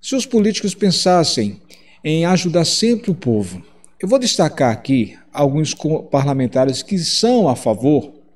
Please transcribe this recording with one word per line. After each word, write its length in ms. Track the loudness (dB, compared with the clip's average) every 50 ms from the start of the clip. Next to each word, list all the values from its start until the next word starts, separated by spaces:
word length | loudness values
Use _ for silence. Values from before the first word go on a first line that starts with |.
se 120 | _ -4 -4
os 120 | -4 -4
políticos 500 | 0 2 2 2 2 0 -2 -4 -6 -4
pensassem 840 | 0 0 0 0 2 2 2 4 4 2 2 0 -2 -2 -4 -4 -8 -18 _ -20 _ _ _ -20 _ _
em 220 | -2 0 0 2
ajudar 400 | 2 2 2 0 0 0 0 0
sempre 440 | 0 0 0 0 0 0 0 0 -4
o 60 | -4
povo. 480 | -2 0 0 0 0 -2 -4 -8 -14 -18 -20 -20 _ _ -20 _ _
Eu 80 | -4 0
vou 100 | 0 0
destacar 540 | 2 0 0 0 0 0 0 0 0 0 0
aqui 420 | -2 -2 -2 0 0 0 -2 -6 -20 -20 _
alguns 420 | _ -2 0 0 2 0 -2 -2 -6
co-, 300 | -6 -4 -4 -4 -4 -4
parlamentares 800 | -2 -2 0 0 0 0 0 -2 0 2 0 0 0 0 -4 -6
que 140 | -4 -4 -4
são 480 | -2 -2 -2 0 0 2 2 4 2 2
a 80 | 0
favor 560 | 0 0 -2 -2 0 2 2 2 2 0 -4 -16 -20 -20 _ _